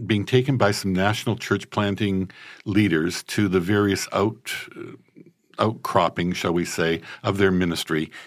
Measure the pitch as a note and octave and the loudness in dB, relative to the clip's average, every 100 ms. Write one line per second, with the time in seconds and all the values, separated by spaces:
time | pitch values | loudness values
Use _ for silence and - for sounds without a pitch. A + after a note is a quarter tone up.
0 | G#2 G#2 G2 B2+ C3+ A#2+ G2+ G2+ G2 F#2 | -2 0 2 2 2 2 2 2 0 2
1 | G2 G#2+ - - - G2 - - G2+ G2 | 2 0 -2 -4 -2 -2 -2 -2 -2 0
2 | G#2 F#2+ F#2 - - - - G2 G2+ D#2+ | 0 -2 -4 -10 -20 -12 0 2 4 2
3 | E2+ - - - G2+ F#2 F2 G#2 G2+ F#2+ | 0 -4 -4 0 2 2 2 2 2 0
4 | - F#2+ G#2 A2+ - - - - - - | -2 0 0 -2 -10 -12 -12 -16 -16 -18
5 | _ - - _ _ - G#2+ - - F#2+ | _ -20 -20 _ _ -2 -2 -2 0 2
6 | E2+ - F2 F2+ F#2 F2 D#2+ - E2+ E2 | 2 0 -4 -2 0 0 -2 -2 0 -2
7 | - - G2+ G2 F#2+ F2+ F2 D#2+ - D#2+ | -6 -8 -2 2 4 4 2 -2 -2 -2
8 | - - | -2 -8